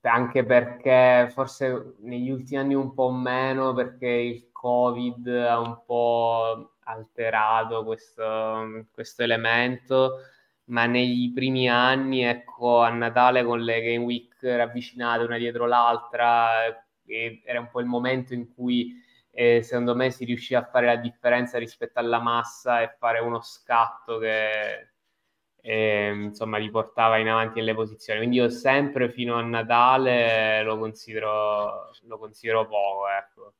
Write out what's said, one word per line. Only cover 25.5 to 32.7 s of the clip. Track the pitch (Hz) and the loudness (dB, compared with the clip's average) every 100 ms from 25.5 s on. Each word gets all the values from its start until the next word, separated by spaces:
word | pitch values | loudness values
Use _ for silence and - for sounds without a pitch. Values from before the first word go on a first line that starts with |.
| _ | _
eh, | - 110 110 104 104 | -4 0 2 2 0
insomma, | 104 104 104 110 107 | -4 -6 -8 -6 -4
li | 107 | -2
portava | 110 110 - 113 113 | -4 -4 2 4 4
in | 110 | 2
avanti | 113 113 113 | 0 0 -2
nelle | 110 110 | -2 -2
posizioni. | 110 110 - 107 | -4 -8 -8 -4
Quindi | 117 123 | 0 2
io | 120 | 2
sempre | 120 135 135 143 135 123 | 0 0 2 0 -2 -4
fino | 131 120 117 | -4 -4 -4
a | |
Natale | 117 117 113 120 123 131 131 123 117 113 110 110 | -2 -4 0 4 6 4 4 2 2 2 2 0
lo | 110 110 | 0 -4
considero, | 110 110 - 110 107 107 107 104 104 101 92 - | -6 -10 -10 -6 -2 0 0 0 -4 -8 -16 -20
lo | 117 110 | -18 -16
considero | 110 107 113 113 | -16 -10 -2 0
poco, | 110 | 0